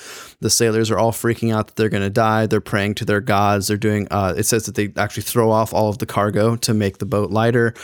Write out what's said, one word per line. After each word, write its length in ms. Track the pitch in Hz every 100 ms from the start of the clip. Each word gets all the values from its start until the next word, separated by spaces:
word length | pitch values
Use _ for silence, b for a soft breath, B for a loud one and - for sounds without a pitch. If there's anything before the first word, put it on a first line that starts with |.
| B B B B
The 80 | 113
sailors 400 | - 117 110 110
are 60 | 98
all 140 | 113
freaking 420 | - 117 110 117
out 140 | 110 107
that 80 | -
they're 140 | 110
gonna 200 | 101 98
die. 360 | 110 110 110 110
They're 160 | 110
praying 340 | - 107 101 101
to 100 | 107
their 140 | 104
gods. 480 | - 101 104 101 92
They're 80 | 104
doing, 300 | 107 104 101
uh, 240 | 101 95 85
it 60 |
says 240 | 113 117 107
that 80 | 101
they 180 | 104 -
actually 280 | 104 -
throw 280 | - 123 113
off 220 | 110 110
all 160 | 90 107
of 80 | 101
the 80 | -
cargo 500 | - 104 104 110 117
to 160 | -
make 260 | 107 98 -
the 60 | -
boat 260 | 104 104
lighter. 420 | 107 117 120 117 -